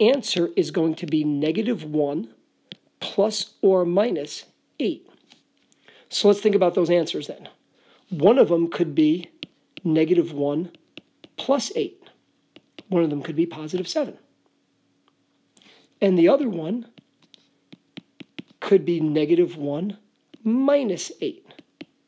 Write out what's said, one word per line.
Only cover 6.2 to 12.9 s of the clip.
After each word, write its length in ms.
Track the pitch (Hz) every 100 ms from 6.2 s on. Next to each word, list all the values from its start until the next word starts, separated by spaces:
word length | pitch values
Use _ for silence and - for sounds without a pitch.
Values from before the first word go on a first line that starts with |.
| 202
let's 120 | 202
think 140 | 214
about 200 | 196 180
those 160 | 175 165
answers 380 | 175 160 156 143
then. 200 | - - _ _ _ _ _ -
One 280 | 170 160 262
of 100 | 185
them 200 | 170 170
could 260 | - 165
be 360 | 143 151 170 175 - - _ _ -
negative 520 | 175 156 156 175 156
one 380 | 147 143 147 175 - _ - _ _ - -
plus 340 | - 269 -
eight. 280 | - 147 - - _ _ _ _ - _ _
One 140 | -